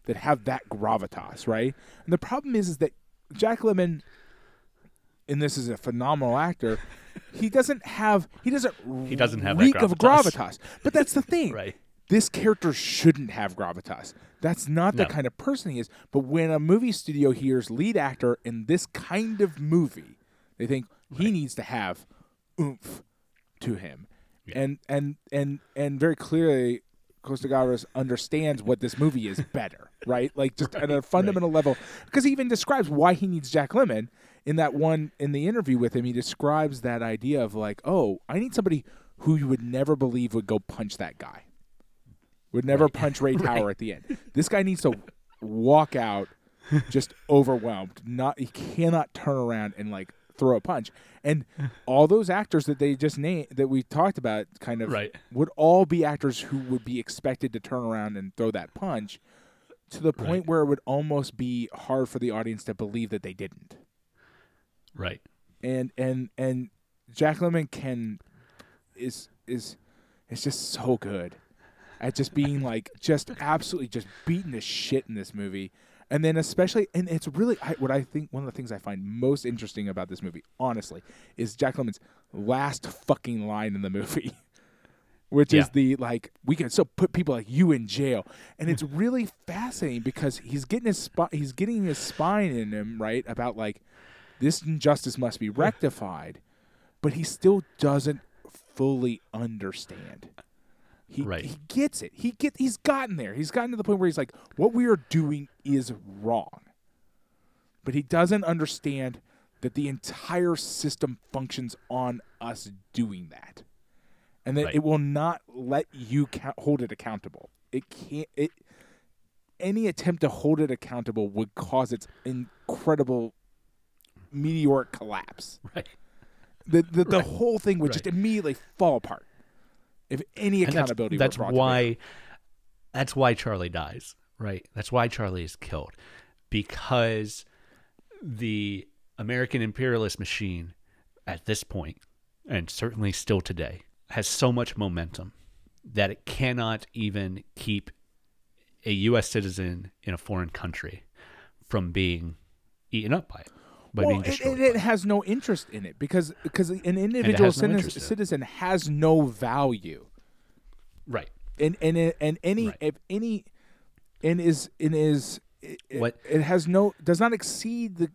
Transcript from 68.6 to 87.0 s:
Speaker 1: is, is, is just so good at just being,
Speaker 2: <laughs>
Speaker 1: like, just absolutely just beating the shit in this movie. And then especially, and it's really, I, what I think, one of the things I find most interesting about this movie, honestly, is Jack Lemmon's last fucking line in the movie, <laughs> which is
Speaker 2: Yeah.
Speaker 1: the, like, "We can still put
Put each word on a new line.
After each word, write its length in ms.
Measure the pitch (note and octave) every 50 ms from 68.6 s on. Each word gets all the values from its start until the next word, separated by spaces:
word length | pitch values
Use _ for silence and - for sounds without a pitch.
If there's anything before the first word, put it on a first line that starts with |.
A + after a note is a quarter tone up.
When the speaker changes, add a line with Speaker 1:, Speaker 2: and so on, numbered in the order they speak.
| - _ _ _ _ _ _
Speaker 1:
is, 340 | F#2 B2 B2 - - - - _ _ _
is, 300 | A2+ B2+ A#2+ - - - - _ _ _ _ _ _ _ _ _ _
is 140 | A#2+ - -
just 280 | C#3+ C3+ - - -
so 260 | - - A#2 B2+ B2
good 380 | A2 - G2+ G2+ F#2 F2 F2 - - _ _ _ _ _ _ _ _ - - - -
at 160 | - C3 -
just 180 | - C#3 - -
being, 280 | D3 C#3+ C#3+ C#3+ C#3
Speaker 2:
<laughs> 20 | C3+
Speaker 1:
like, 260 | B2 A2+ A2+ - - - -
just 320 | - - D3+ C#3+ - - B3 -
absolutely 480 | D3+ D3 D#3 D#3+ - - - D#3 C3
just 200 | A#2 - B2 G2+ - - - -
beating 260 | E3 E3+ F#3 F#3+ D#3+
the 100 | B2 G#2+
shit 440 | - - - - - - C3+ C3+ -
in 80 | - A2+
this 180 | G2+ F#2+ - -
movie. 380 | G#2 G2+ G2 F#2+ G2 G2 F#2 - _ _ _ _ _ _ -
And 140 | D3 D3 D#3+
then 140 | D#3+ D#3+
especially, 500 | D#3+ D#3 - - - F3+ F3+ - A3+ G3+ - -
and 160 | E3+ F3+ F3
it's 180 | E3 D#3+ -
really, 300 | D#3+ C3+ D#3+ A3+ B3 A3 - -
I, 80 | D3+ D#3+ -
what 100 | C3 C3
I 140 | C3+ C#3 B2+
think, 280 | - - D3+ D#3 -
one 120 | - C3+ C#3
of 20 | B2+
the 40 | -
things 160 | - B2+ A2+
I 60 | A2
find 260 | F#2+ - G2+ G2+ F#2+ G2
most 400 | G2+ A2 A#2 B2+ C3+ C#3+ C3+ -
interesting 440 | B2 A#2+ A2 A2 G2+ - A2 G2+ G2+
about 180 | F#2 G2 F#2
this 140 | F2+ F#2+ -
movie, 220 | G2 F2+ E2 D#2+ - _ _ -
honestly, 420 | B2+ B2+ A#2 A2 - - F2 F2 - - - - - _ _
is 200 | - A#2 G#2+ -
Jack 200 | - C#3+ C3 -
Lemmon's 220 | - C3 A2+ G2+ - _ _ _ _ _ _
last 540 | - - G2+ A2 B2+ C3 C#3 C#3+ C3 - -
fucking 600 | - - - - - B2 - - A#2+ A#2+ A2 G#2
line 260 | G#2+ G#2 G#2 G#2+ A2 G2
in 60 | G2
the 80 | G2 F#2+
movie, 420 | F#2+ G2+ G2+ - - D#3+ - B2 - - _ _ _ _ _ _ _ _
<laughs> 480 | _ _ _ _ _ _ _ _ _ _
which 220 | - C#3+ D3 -
is 140 | D#3 D3+ C#3+
Speaker 2:
Yeah. 40 | - -
Speaker 1:
the, 220 | C#3+ C3+ C3 C3+
like, 360 | C3 B2+ A#2+ A#2+ A#2 - - _ _ -
"We 100 | B2 E3
can 140 | D3+ D3 A#2+
still 160 | - - E3
put 260 | - _ -